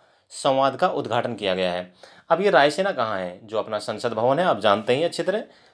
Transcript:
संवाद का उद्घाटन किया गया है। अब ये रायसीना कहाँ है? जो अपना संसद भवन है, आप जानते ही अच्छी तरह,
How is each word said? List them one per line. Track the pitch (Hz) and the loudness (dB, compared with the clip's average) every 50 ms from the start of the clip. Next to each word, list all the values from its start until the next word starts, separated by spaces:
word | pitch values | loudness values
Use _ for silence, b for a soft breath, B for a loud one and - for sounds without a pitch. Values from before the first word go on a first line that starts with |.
| b b b b b b | b b b b b b
संवाद | - - - 147 135 135 135 135 131 | -18 -4 0 0 2 4 2 2 2
का | 135 180 180 | 0 -2 0
उद्घाटन | - - - - 110 120 117 123 120 | 0 -2 -4 -2 -2 -2 -2 -2 -6
किया | 101 104 95 92 | -4 -2 -2 0
गया | 92 92 90 | 0 0 -2
है। | 87 90 90 92 B B B B B B B B | -2 -4 -8 -10 B B B B B B B B
अब | 170 165 | -2 2
ये | 196 208 | 2 4
रायसीना | 180 160 139 147 151 190 190 202 | 6 6 4 4 2 0 -4 -4
कहाँ | 180 131 120 110 104 95 | -2 -2 -2 -2 -2 -4
है? | 92 90 90 98 110 107 | -6 -6 -8 -12 -16 -6
जो | 110 107 | -4 -4
अपना | 98 110 107 104 | -4 -4 -6 -6
संसद | - - 110 107 - 120 113 | -6 -6 -8 -4 -4 -4 -2
भवन | 107 113 123 139 151 | 0 2 2 2 2
है, | 180 | 2
आप | 180 151 196 | 0 0 2
जानते | - - - 208 - - 123 | 4 4 4 4 2 0 0
ही | 139 165 | 0 0
अच्छी | 170 - - 160 | -2 -2 -4 -4
तरह, | 175 185 220 - b b b b b | -2 -2 -4 -6 b b b b b